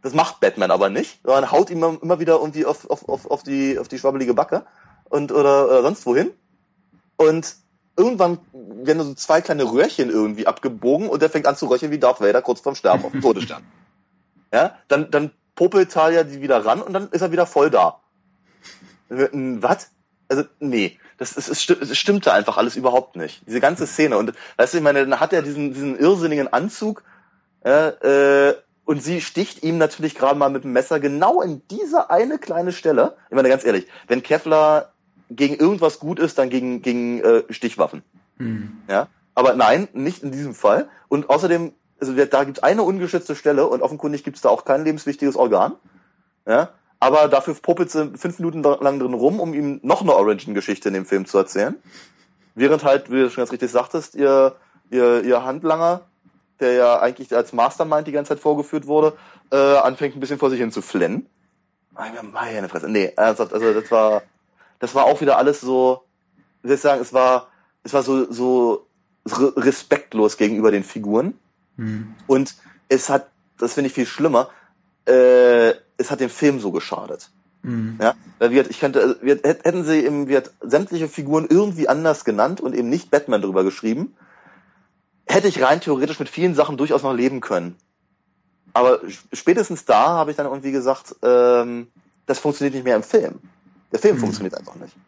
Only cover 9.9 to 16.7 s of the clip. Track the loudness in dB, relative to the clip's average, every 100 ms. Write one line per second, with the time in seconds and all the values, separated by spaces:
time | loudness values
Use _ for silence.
9.9 | 0 -2 0 -2 0 -4 -2 -8 -4 -2
10.9 | 0 -2 0 0 0 -2 -2 -2 -2 -2
11.9 | 0 0 2 0 0 -2 -4 -4 -2 0
12.9 | 0 -2 -2 0 0 -4 -12 _ _ _
13.9 | _ _ _ _ _ _ 0 0 -4 _
14.9 | -2 0 -2 -4 _ _ 0 2 2 2
15.9 | 2 2 2 0 -6 0 0 2